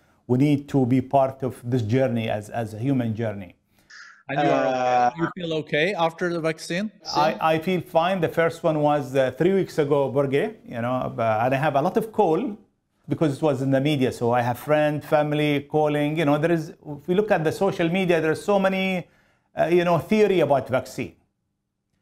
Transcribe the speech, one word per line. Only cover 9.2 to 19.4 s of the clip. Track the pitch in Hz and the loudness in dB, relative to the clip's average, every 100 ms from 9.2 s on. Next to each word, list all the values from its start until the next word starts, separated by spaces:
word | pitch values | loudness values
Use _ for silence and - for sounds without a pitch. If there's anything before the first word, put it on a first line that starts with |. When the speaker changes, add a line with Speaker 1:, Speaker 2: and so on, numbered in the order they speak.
| 127 | 0
Speaker 1:
three | - 175 | 2 2
weeks | 196 - - | 2 0 -2
ago, | 139 143 135 | 0 2 0
Borge, | 131 139 139 226 - - | 0 0 0 0 -6 -12
you | 120 | -6
know, | 117 127 135 127 | -4 -2 -4 -2
uh, | 113 107 | 0 2
and | 127 | 0
I | 135 | 0
have | 156 | 0
a | 135 | 0
lot | 175 214 | 0 0
of | - | -2
call | - 185 160 254 208 _ _ _ _ - | 0 2 2 -2 -8 _ _ _ _ -6
because | 143 160 131 | -2 0 0
it | |
was | 156 127 | 0 0
in | 135 | 0
the | 135 | 2
media. | 143 143 123 | 2 0 0
So | - 117 | 0 0
I | 123 | 0
have | 120 120 | 0 -4
friend, | 143 151 151 147 | -2 0 0 -2
family | - 151 151 151 151 143 | -2 0 0 0 0 -2
calling, | 143 151 151 147 147 156 | -2 -2 0 0 -2 0
you | |
know, | 147 147 | 0 2
there | 165 | 2
is, | 165 156 | 0 -4
if | - 156 143 - | -12 -14 -10 -2
we | 185 | 0
look | 214 | 2
at | 185 | 0
the | 156 | 0
social | - 196 190 170 | 0 0 0 0
media, | 190 180 165 | 0 2 2
there | 156 | 0
are | 151 | -2
so | - 202 | 0 2
many, | 190 190 190 180 - _ _ _ | 2 0 -2 -4 -6 _ _ _